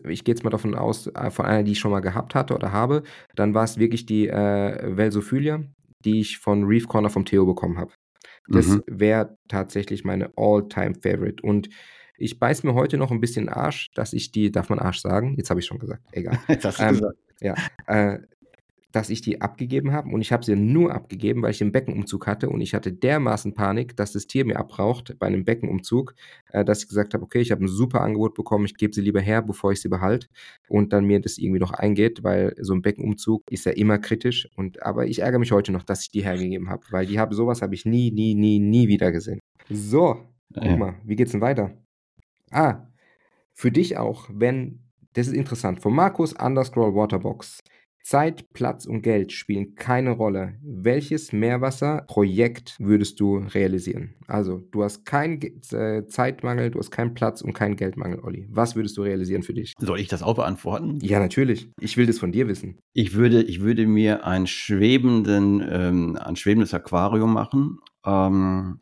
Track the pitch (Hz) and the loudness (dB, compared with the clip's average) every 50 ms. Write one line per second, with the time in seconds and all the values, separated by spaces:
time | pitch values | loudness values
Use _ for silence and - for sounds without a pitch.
0 | - - 85 - - 120 117 117 - 113 110 104 - 107 104 - - 113 110 - | -8 -8 -8 -2 0 0 0 0 0 -2 -2 -2 -2 -4 -4 -2 -2 -2 -2 -4
1 | - - - - - - - - - - 107 107 104 104 104 - - 107 101 98 | -6 -10 -8 -6 -6 -4 -4 -2 0 2 2 2 2 2 0 0 0 0 0 0
2 | 92 92 90 117 - - - 135 135 - 127 - - 95 98 104 117 127 147 151 | -2 -2 -4 -4 -4 -2 -2 -2 0 0 -2 -2 -2 -2 -2 0 0 0 0 -2
3 | 147 - - - - _ _ - 104 104 104 110 113 113 - 107 113 117 117 117 | -2 -6 -14 -20 -20 _ _ 0 0 2 2 2 0 0 0 0 0 2 0 -2
4 | - - 107 107 104 104 - 101 104 101 101 101 101 101 101 - - 101 92 95 | -4 -2 0 0 0 0 0 0 2 2 2 0 0 -2 -4 -4 -6 -4 0 0
5 | 107 107 101 104 101 - 131 135 143 151 151 156 151 139 - _ _ _ _ _ | 2 2 2 0 -2 0 -2 -2 0 -2 -2 -4 -6 -10 -14 _ _ _ _ _
6 | - 107 110 110 104 - - - - 107 101 104 101 101 110 117 113 - - 110 | -2 0 2 2 0 -2 -6 -4 -2 0 2 2 4 4 4 2 2 2 2 2
7 | 104 104 - 95 95 - - 98 95 92 90 - - 87 87 87 82 - _ _ | 2 2 2 0 0 2 4 4 4 4 2 2 -2 -4 -4 -4 -6 -10 _ _
8 | _ _ _ _ - - - _ _ - - 90 80 90 101 104 - - - 92 | _ _ _ _ -20 -20 -20 _ _ 4 4 6 6 6 4 4 2 -2 -2 2
9 | 107 107 110 110 104 - - _ _ - 104 98 95 - - 101 101 - 110 143 | 2 4 4 4 0 -2 -6 _ _ -6 -4 -4 -4 -4 -4 -6 -6 -4 -6 -6
10 | - 95 95 95 - - - - 107 107 107 104 101 104 - - 95 98 92 - | -4 -4 -4 -4 -4 -6 -2 0 4 4 4 4 2 -2 -4 -4 -4 -4 -4 -2
11 | - 98 98 98 95 - - - - 107 104 104 101 - - - - - - - | -2 -2 -2 0 -2 -4 -6 -4 -2 0 0 0 -2 -4 -10 -20 -20 -20 -20 -20
12 | - _ _ - - 110 123 - 117 120 147 - - 143 120 123 147 143 143 139 | -20 _ _ -6 -6 -6 -4 -2 0 0 0 0 0 0 2 2 2 0 0 -2
13 | 135 135 123 110 117 117 120 107 113 - - - 135 - 143 - - - _ - | -2 -2 -2 -2 -2 -2 -2 -4 -4 -4 -4 -4 -4 -4 -4 -6 -10 -10 _ -8
14 | 110 - - - - - - 110 104 104 107 101 95 - 101 98 95 92 90 - | -6 -6 -6 -6 -8 -4 -2 0 0 2 2 0 -2 -2 -2 -2 -2 -2 -4 -4
15 | - 95 95 101 120 135 139 - - - 90 90 85 - - - - - - - | -2 -2 0 0 0 -2 -2 -4 -2 -2 -2 -2 -2 -4 -8 -10 -10 -10 -12 -12
16 | _ _ - 92 87 85 - 120 - - 156 - - 101 92 - 110 110 104 104 | _ _ -10 -8 -4 -2 -4 -2 0 2 0 2 2 -2 0 2 2 4 4 4
17 | 107 101 - _ _ _ _ _ - 98 90 - 92 - - - - - 107 107 | 2 0 -4 _ _ _ _ _ -4 -4 -2 -4 -6 -8 -10 -10 -4 0 2 2
18 | 104 101 101 - - - _ _ _ _ _ _ _ _ _ _ _ _ - 110 | 2 2 0 -4 -8 -14 _ _ _ _ _ _ _ _ _ _ _ _ -4 -4
19 | 107 - 110 113 - 107 - - - 101 - - 123 123 135 139 143 139 143 151 | -2 -2 -4 -6 -4 -4 -4 -2 -4 -6 -6 -6 -6 -4 -2 -2 -2 -2 -2 -2
20 | 143 - - 113 110 - 120 120 120 110 104 101 104 110 135 165 175 170 - - | -4 -4 -4 -4 -2 0 0 0 0 2 2 2 4 4 4 4 4 2 0 -4
21 | - - 98 92 - 107 117 120 113 110 107 - 104 104 - 131 127 - 98 101 | -8 -10 -8 -4 -2 -2 0 0 0 -2 -2 0 0 0 0 0 -2 -2 -4 -6
22 | 98 - - 98 - 101 104 - - - 104 107 104 - - 98 - 95 90 92 | -6 -6 -6 -6 -4 -4 -2 -2 -2 -2 -2 -2 -4 -4 -4 -4 -4 -6 -4 -2
23 | - 127 147 151 135 120 107 107 - 104 101 - 104 98 101 117 123 123 - - | 0 2 2 2 2 0 0 -2 -4 -6 -4 -2 -2 0 0 -2 -4 -4 -4 -4
24 | 104 101 - 104 - - - 139 131 113 104 - - - - - 98 107 123 123 | -4 -4 -4 -8 -6 -4 -2 0 0 0 -2 -4 -4 -6 -4 -2 0 0 0 -2
25 | - - - - 98 98 98 98 92 113 113 117 110 98 95 92 - - 117 127 | -6 -14 -8 -4 -4 -2 -2 0 0 0 0 0 -2 -4 -4 -4 -4 -2 -2 -2
26 | 135 - - _ - - - - _ _ - 101 101 - 107 107 - - 98 104 | -2 -4 -8 _ -20 -20 -20 -20 _ _ -2 0 2 2 2 0 -2 -4 -2 -2
27 | 101 - - 107 87 - - 120 120 117 107 - 95 95 92 101 113 123 127 123 | -2 0 -2 -6 -4 -2 0 0 0 2 0 0 0 0 0 0 0 0 0 0
28 | 95 107 107 104 110 107 - - 110 - 110 104 104 101 - - 107 107 - 107 | 0 0 0 0 -2 -2 -2 -6 -4 0 0 0 0 -2 -2 -2 -2 -2 0 0
29 | 98 104 98 98 95 104 110 113 110 104 98 - - 98 98 - - 98 95 90 | 0 2 2 2 2 2 2 0 0 -2 -4 -2 0 0 0 0 -2 -2 -2 0
30 | 92 95 113 127 - - _ - - - - _ _ - - 104 104 104 104 101 | 2 2 0 0 -2 -8 _ -20 -20 -20 -20 _ _ 0 2 2 4 4 4 2
31 | 98 101 101 98 - 107 - - - 92 95 92 92 90 - - - 104 104 98 | 4 4 4 2 2 -2 -4 -4 -2 0 0 0 0 -2 -2 0 0 2 2 4
32 | 107 117 117 - - 98 95 95 95 95 - - - 95 95 92 90 104 104 - | 2 2 0 0 -2 0 2 2 2 0 -2 -4 -2 -2 0 0 0 0 -2 0
33 | - 107 104 - - 110 110 107 - - - - - 95 - - 104 107 104 101 | -2 -4 -4 -2 0 0 -2 -2 -2 -6 -8 -4 -2 -2 0 2 2 2 2 2
34 | 104 - 113 113 - 123 123 127 - - _ - 95 92 - - - - 104 117 | 0 -2 -2 -2 0 -2 -2 -2 -4 -6 _ -8 -8 -8 -8 -8 -6 -4 -2 -2
35 | 123 123 123 - 95 127 127 120 120 120 110 101 101 - 95 90 - - 101 - | -2 -2 -2 -2 0 0 2 2 2 4 4 2 2 2 -2 -4 -4 -4 -6 -6
36 | - - - 104 98 98 90 92 92 92 92 92 90 92 95 95 _ - - 92 | -6 -6 -4 -2 -2 -2 -2 -2 -2 -2 -4 -4 -6 -8 -8 -10 _ -4 -4 -2
37 | 95 95 101 107 110 107 104 107 117 120 131 120 - 95 98 90 - 110 117 123 | -2 0 0 0 0 0 0 0 0 0 0 0 -2 -4 -4 -4 -2 0 2 2
38 | 123 117 107 107 110 110 107 104 104 107 104 104 104 104 110 123 120 104 101 95 | 2 2 2 2 2 2 4 4 4 4 4 4 4 4 6 6 6 6 4 4
39 | 92 92 82 82 76 104 - 101 - _ _ _ _ - 104 104 101 104 117 156 | 4 2 2 0 -4 -6 -8 -10 -12 _ _ _ _ -10 -8 -6 -2 2 4 4
40 | 175 147 113 - - - _ _ _ - - - - 113 85 120 104 92 90 - | 4 4 2 0 -8 -18 _ _ _ -16 -8 -2 0 2 2 2 0 -2 -6 -8
41 | 110 107 107 113 120 113 - 104 110 127 139 123 101 90 - - _ _ _ _ | -6 -2 0 2 2 2 2 0 0 0 0 0 -2 -4 -6 -10 _ _ _ _
42 | _ _ _ _ _ _ _ _ _ _ - 147 160 139 98 - - - _ _ | _ _ _ _ _ _ _ _ _ _ 0 2 2 2 0 -2 -8 -18 _ _
43 | _ _ _ _ _ _ _ _ _ _ _ - - 120 - 160 185 175 - - | _ _ _ _ _ _ _ _ _ _ _ -2 0 2 4 4 2 2 0 -2
44 | 113 110 110 - - - 101 104 117 123 131 131 127 123 123 - - _ _ _ | -2 -4 -4 -6 -10 -12 -2 0 0 2 2 0 -4 -6 -10 -14 -20 _ _ _
45 | _ _ - 120 120 131 131 131 143 139 120 - - 95 92 - - 104 120 151 | _ _ -4 -2 -2 0 0 -2 -2 -4 -4 -4 -2 -4 -4 -2 0 0 2 4
46 | 185 196 190 - 170 156 - - - 127 135 135 131 127 - 120 113 107 95 104 | 2 2 2 0 -2 -2 -2 -2 -2 0 0 0 0 0 2 2 2 2 2 2
47 | 107 104 98 92 90 - - - - - - - - _ _ _ _ _ _ _ | 0 0 0 -2 -2 -4 -6 -8 -12 -18 -20 -20 -20 _ _ _ _ _ _ _
48 | - - - 143 151 165 - - - _ - - 123 131 127 - - - 113 110 | -4 0 2 2 2 2 -2 -6 -12 _ -8 -6 -4 -4 -4 -6 -8 -6 -6 -2
49 | 107 117 - 127 95 - - - - - 104 98 101 - - - - 127 123 123 | 0 2 2 2 0 -2 -6 -8 -6 -4 -4 -4 -4 -6 -10 -8 -4 -2 0 0
50 | 131 127 117 120 110 104 98 95 95 95 98 113 143 147 117 92 92 117 123 147 | 0 0 0 0 0 0 0 -2 -4 -6 -10 -12 -14 -12 -8 -2 2 2 2 2
51 | 139 143 160 156 156 - - 104 110 117 123 123 131 135 131 - 147 147 151 151 | 0 -2 -4 -4 -4 -4 -2 0 0 2 0 0 -2 -2 -2 -2 -2 -2 -2 -4
52 | - - - 104 101 98 92 101 117 117 117 - - - - - 98 98 107 104 | -6 -2 0 2 2 4 4 2 2 2 0 -4 -14 -18 -12 -4 2 4 4 4
53 | 101 98 - - 101 101 101 98 98 98 - 101 98 95 95 92 90 - - - | 4 0 -2 0 0 0 0 0 -2 -2 0 0 2 2 0 -2 -4 -6 -6 -8
54 | - - - - - - - 104 101 92 92 92 90 - - 104 104 104 104 - | -8 -12 -14 -16 -10 -4 -2 -2 -2 -2 -4 -8 -10 -6 -4 -2 -2 -2 -4 -8
55 | - - 143 143 151 165 165 143 135 - - 120 - - 117 110 110 110 107 110 | -6 -4 -2 0 0 -2 -4 -6 -8 -10 -12 -14 -14 -8 -6 -4 -2 -2 -2 -4
56 | 107 - - - 123 131 135 - - 123 123 123 120 117 120 - - - - - | -6 -4 -2 -2 -2 -2 -2 -4 -4 -4 -2 -2 -2 -2 -2 -4 -8 -6 -4 -4
57 | 120 120 120 - 113 110 - - - 110 - - 107 104 101 92 98 95 - - | -4 -4 -2 -2 -2 -2 -2 -4 -6 -8 -4 -2 -2 -2 -2 -2 -4 -6 -6 -6
58 | - 87 90 92 - - 90 92 98 104 107 110 117 117 - 110 110 104 - 104 | -6 -6 -8 -8 -8 -10 -10 -10 -12 -4 -2 0 0 0 0 -2 -4 -4 -4 -6
59 | 101 101 98 92 92 92 95 95 90 - - 110 - - - - 110 98 90 98 | -4 -4 -2 -2 -2 -2 -4 -4 -4 -6 -6 -8 -8 -10 -10 -6 -4 -2 -2 -2
60 | 98 - - - - 110 113 120 87 82 98 - - 87 104 - 165 156 143 147 | -4 -4 -6 -2 0 0 0 0 0 -2 -4 -6 -6 -6 -6 -4 -4 -6 -6 -4
61 | - 98 104 101 101 90 - 135 135 127 113 - - - - - - 104 - 120 | -2 0 2 2 2 2 2 2 2 2 0 -2 -6 -12 -14 -10 -10 -2 2 2
62 | 123 113 113 - - 87 87 117 135 107 95 - - 92 92 - _ _ - 123 | 4 4 2 2 -2 -2 0 0 0 0 -2 -6 -8 -12 -14 -16 _ _ -2 0
63 | 110 90 92 104 120 120 117 117 113 113 85 90 98 110 117 110 113 110 107 107 | 0 2 4 4 6 6 6 6 4 2 0 -2 0 0 2 2 4 4 4 4
64 | 107 107 107 - - 85 92 95 92 90 - - - - 104 95 104 113 131 135 | 4 4 2 0 0 0 0 0 0 -2 -4 -6 -4 0 2 4 6 6 6 6
65 | 127 127 120 113 101 104 104 101 101 101 101 101 - - 87 90 90 90 87 90 | 4 4 4 4 4 4 4 4 6 4 4 2 2 0 -2 0 2 2 2 2
66 | 85 85 82 - - - 85 - - 98 107 113 104 - - 85 - - - 87 | 2 0 -2 -6 -6 -8 -8 -2 0 2 4 4 4 2 0 -4 -4 0 0 2
67 | 92 101 110 107 110 113 110 107 107 - - 139 139 151 - - - - _ _ | 2 2 2 2 2 2 2 0 0 0 0 0 0 0 -4 -10 -16 -20 _ _
68 | - 98 98 95 95 95 95 98 95 95 95 92 95 92 92 - | -2 0 2 4 4 4 4 4 2 2 0 0 -2 -4 -8 -10